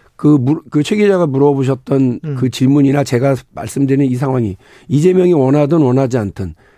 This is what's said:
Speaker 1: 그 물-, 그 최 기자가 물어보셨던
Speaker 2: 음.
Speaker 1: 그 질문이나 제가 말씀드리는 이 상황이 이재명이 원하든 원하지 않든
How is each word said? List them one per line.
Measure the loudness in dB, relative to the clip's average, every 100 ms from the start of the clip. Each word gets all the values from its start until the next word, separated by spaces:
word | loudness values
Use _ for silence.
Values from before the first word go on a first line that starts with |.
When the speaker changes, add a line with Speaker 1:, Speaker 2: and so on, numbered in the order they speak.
| _ -4
Speaker 1:
그 | 0
물-, | 2 2 -4 -4
그 | -4
최 | -2 0
기자가 | 2 2 0
물어보셨던 | 2 2 2 -2 -4 -2 0 0 -2
Speaker 2:
음. | -6 -4
Speaker 1:
그 | -4
질문이나 | 0 0 2 2 0
제가 | 0 -2 0 -2 -6
말씀드리는 | -14 -10 -4 -2 0 0
이 | -2
상황이 | -4 -2 -4 -6 _ -20 -4
이재명이 | 0 2 2 2
원하든 | 2 2 2 2 2
원하지 | 2 2 0 -2
않든 | -4 -8 -12 -12 _